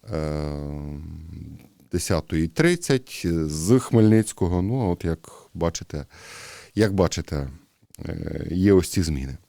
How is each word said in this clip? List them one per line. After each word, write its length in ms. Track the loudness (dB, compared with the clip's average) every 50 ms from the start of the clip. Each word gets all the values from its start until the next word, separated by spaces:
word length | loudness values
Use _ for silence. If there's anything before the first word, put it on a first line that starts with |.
| _ -6
е, 360 | -6 -4 -4 -2 -4 -4 -4 -4 -6 -6 -6 -8 -8 -8 -10 -10 -10 -10 -12 -12 -14 -14 -14 -14 -14 -14 -14 -14 -16 -18 -20 _ _ _ _ _
десятої 560 | -4 -4 0 0 0 0 0 0 -2 -2 -2 -2
тридцять 800 | 0 2 2 2 2 0 0 0 0 0 0 -6 -14 -6 -4 -2 0 0 -2
з 320 | -2 -4 -4 2 4 4 4
Хмельницького. 840 | 4 4 4 6 6 8 6 4 4 2 -2 -2 -2 0 0 0
Ну, 180 | 0 0 -2 -2
а 80 | 0 -2
от 160 | -2 -2 -2
як 280 | -4 -4 -4 -6 -20 -20 -20 -20 _ _
бачите, 520 | -2 -2 -2 -2 -4 -12 _ -10 -10 -10 _ _ -20 -20 -20 -18 -18 -18 -18 -18 -20 -20 -8 _
як 180 | 2 2 2 4
бачите, 540 | 2 2 2 2 -2 -6 -4 -6 -6 -6 -6 -10 -16 _ _ _ _ _ _ _ -16
е, 480 | -12 -10 -10 -8 -8 -8 -8 -8 -6 -4
є 220 | 0 4 6 8
ось 160 | 8 6 6 4
ці 140 | 0 0
зміни. 340 | 0 0 0 -2 -4 -6 -8 -12 _